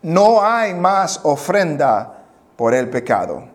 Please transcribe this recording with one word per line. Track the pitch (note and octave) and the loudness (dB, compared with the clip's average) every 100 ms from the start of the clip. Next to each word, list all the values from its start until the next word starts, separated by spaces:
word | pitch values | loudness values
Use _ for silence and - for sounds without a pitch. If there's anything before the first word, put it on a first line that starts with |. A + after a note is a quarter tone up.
no | D#3+ E3+ G#3 A3+ | 0 2 4 4
hay | G3+ A#3 A3 | 2 0 -2
más | F3 F3+ G3 F#3 - | -2 0 0 -2 -2
ofrenda | D#3 C#3+ - G3+ F3+ C#3+ C#3 G#2+ - - - _ _ _ | -2 -2 0 0 0 0 0 0 -2 -16 -20 _ _ _
por | A#2 | 0
el | B2 B2 | 0 -2
pecado. | B2 A#2 A2 E2+ C#2 - | -6 -2 -2 -2 -8 -12